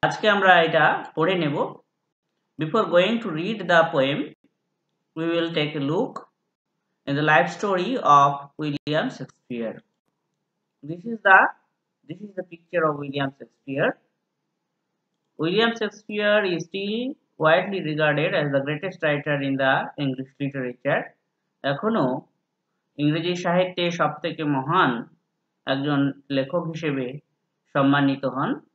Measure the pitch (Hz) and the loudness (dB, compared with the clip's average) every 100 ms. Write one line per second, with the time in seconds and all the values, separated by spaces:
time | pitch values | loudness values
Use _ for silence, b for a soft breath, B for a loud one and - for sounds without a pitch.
0 | 156 - 214 202 190 175 165 160 151 - | -2 0 2 2 6 6 6 4 2 2
1 | - - 165 190 156 151 220 - _ _ | -6 -2 0 0 0 -2 -4 -6 _ _
2 | _ _ _ _ _ - 160 180 190 170 | _ _ _ _ _ -8 -4 -2 2 4
3 | 190 233 202 156 180 214 175 170 160 156 | 4 0 -4 -6 -6 -6 2 4 4 2
4 | 135 156 302 - _ _ _ _ _ _ | 0 0 -6 -10 _ _ _ _ _ _
5 | _ - 165 170 165 165 147 151 139 170 | _ -8 -2 -2 -2 -2 -4 -2 -2 -2
6 | 254 - - _ _ _ _ _ _ _ | -2 -6 -18 _ _ _ _ _ _ _
7 | - 143 151 156 170 - 208 190 185 254 | -6 -2 2 4 2 -2 -2 -2 -2 -2
8 | - 143 143 143 147 _ 151 143 - 151 | 6 8 8 2 -10 _ -6 -6 -2 -2
9 | 233 - - _ _ 120 113 - _ _ | -2 -8 -16 _ _ -8 -6 -8 _ _
10 | _ _ _ _ _ _ _ _ 143 175 | _ _ _ _ _ _ _ _ -14 -12
11 | 226 226 202 196 302 - _ _ _ _ | -10 -4 6 6 6 -2 _ _ _ _
12 | _ 180 208 190 180 170 _ 180 160 147 | _ -16 -14 -12 -12 -14 _ 0 0 -2
13 | 143 139 139 135 120 _ - 135 202 - | -6 -4 -4 -6 -20 _ -8 -2 -2 -2
14 | _ _ _ _ _ _ _ _ _ _ | _ _ _ _ _ _ _ _ _ _
15 | _ _ _ _ 160 190 226 226 214 - | _ _ _ _ -2 0 0 0 -6 -8
16 | _ 208 208 208 196 170 160 196 196 220 | _ -2 2 2 2 -4 -6 -8 -6 -4
17 | 254 - _ _ 156 170 185 196 156 151 | -6 -10 _ _ 4 4 2 -4 -4 0
18 | 151 147 147 185 147 139 135 151 190 180 | 0 2 0 0 0 -2 -2 -6 -6 -4
19 | 156 143 143 143 139 135 135 147 262 - | -2 -2 -2 -4 -2 0 2 0 -2 -4
20 | 143 131 131 _ 139 135 123 120 139 165 | -4 -4 -10 _ -8 -6 -8 -6 -2 -2
21 | 277 _ _ _ _ _ 135 143 214 226 | -4 _ _ _ _ _ -4 -2 -2 0
22 | 135 131 - _ _ _ _ _ _ - | -2 -4 -10 _ _ _ _ _ _ -2
23 | 147 156 170 175 180 175 180 - 170 170 | 0 0 -2 -2 0 0 0 0 -4 0
24 | 151 - 170 160 156 139 131 180 160 117 | -2 -2 -8 -4 -2 -2 0 2 2 0
25 | - _ _ _ _ _ - 135 143 143 | -8 _ _ _ _ _ -4 -4 0 0
26 | 139 - _ 139 135 175 165 160 156 139 | 0 -2 _ -4 -2 -4 -4 -6 -4 -4
27 | 127 147 _ _ _ _ _ 147 139 143 | -6 -8 _ _ _ _ _ 0 4 4
28 | 139 135 131 123 156 294 - | 4 0 -4 -4 -4 -4 -8